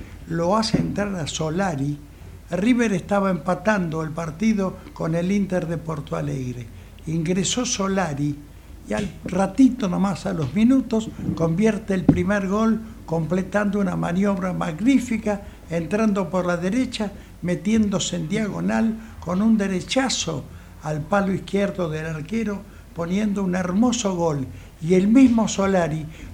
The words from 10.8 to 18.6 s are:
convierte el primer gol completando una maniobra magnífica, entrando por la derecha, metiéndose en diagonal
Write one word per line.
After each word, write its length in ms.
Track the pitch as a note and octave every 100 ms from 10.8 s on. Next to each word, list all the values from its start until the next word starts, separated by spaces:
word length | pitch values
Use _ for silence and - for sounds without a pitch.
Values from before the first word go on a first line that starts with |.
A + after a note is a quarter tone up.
| - A3 A3 - - -
convierte 580 | D#3+ E3 A3 G3+ -
el 120 | F#3+ D3+
primer 420 | F3+ F3+ G#3 F#3+
gol 320 | G#3 A3+ A3 - - -
completando 720 | E3 D3+ F#3 F#3 G#3 G#3 G3+
una 160 | F#3+ E3
maniobra 580 | E3+ F3 G3+ F#3+ F#3
magnífica, 880 | E3+ E3+ D#3 A3+ C4+ - A3 G#3+ G3+ - - -
entrando 600 | E3+ D#3+ G#3 A3 G3 E3+
por 160 | F#3 F3
la 120 | F3
derecha, 540 | F3+ A#3+ B3 - G#3 - - -
metiéndose 720 | E3+ E3 F3 A3+ G#3 F#3 - F3
en 120 | D#3
diagonal 680 | G#3 G#3 E3+